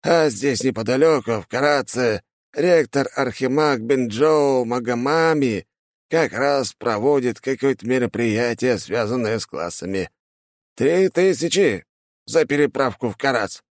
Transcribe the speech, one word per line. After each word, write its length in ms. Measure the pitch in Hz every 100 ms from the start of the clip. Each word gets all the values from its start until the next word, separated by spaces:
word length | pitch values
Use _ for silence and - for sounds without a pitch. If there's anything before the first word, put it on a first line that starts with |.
А 260 | - 165 156
здесь 340 | 104 139 123
неподалёку, 760 | 127 113 107 131 160 147 - 110
в 60 | 85
Караце, 760 | 120 147 143 - 123 120 104 _ _ _
ректор 560 | - 175 170 127 139 135 -
Архимаг 640 | 123 - 131 139 151 131
Бенджоу 840 | 117 135 120 107 151 156 143 131 113
Магомами 1000 | 123 117 120 131 160 165 156 131 101 - _ _ _ _
как 240 | 160 139
раз 400 | 107 139 143 123
проводит 680 | - 120 104 131 143 123 107
какое-то 460 | - 135 135 131 117
мероприятие, 920 | 127 117 110 117 107 120 117 127 113
связанное 600 | - 113 107 127 110 113
с 60 | -
классами. 640 | - 85 - 90 98 87 _ _ _ _ _ _ -
Три 340 | 135 180 190
тысячи 760 | - 190 156 160 185 175 95 _ _ _ _ -
за 200 | 165 147
переправку 640 | 143 147 - 131 - 120
в 80 | 98
Карац. 440 | 135 123 98 - _